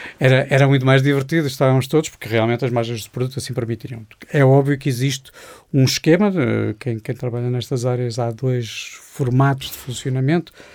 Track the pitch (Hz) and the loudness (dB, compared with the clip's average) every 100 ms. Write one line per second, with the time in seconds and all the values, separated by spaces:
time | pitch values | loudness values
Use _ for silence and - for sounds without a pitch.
0 | - - 131 131 135 139 139 139 131 135 | -14 0 4 4 4 4 4 4 4 4
1 | 139 139 135 165 143 135 135 135 131 156 | 4 0 0 -2 -2 0 2 2 2 0
2 | 165 - 107 113 113 117 127 120 117 117 | -2 -8 -4 0 0 0 -2 -2 -4 -6
3 | - 123 127 127 - 127 117 113 131 113 | -8 -6 -6 -6 -8 -6 -4 -6 -8 -14
4 | 107 - - 147 135 135 139 139 143 120 | -16 -20 -4 2 6 6 4 -2 -2 -2
5 | 135 131 - - - - _ 143 131 - | -2 -4 -10 -20 -20 -20 _ 2 2 2
6 | 160 170 208 185 120 110 107 107 127 110 | 2 4 2 0 0 0 -2 -4 -6 -8
7 | 113 120 123 120 120 123 110 131 123 123 | -8 -8 -6 -4 -4 -4 -4 -4 -2 -2
8 | 123 117 117 113 131 127 110 - - - | -4 -4 -4 -4 -2 -2 -4 -10 -14 -16
9 | - - 127 127 139 135 - - - 113 | -14 -6 0 2 2 0 -6 -14 -12 -10
10 | 135 131 131 170 165 - - | -6 -2 0 0 -2 -12 -20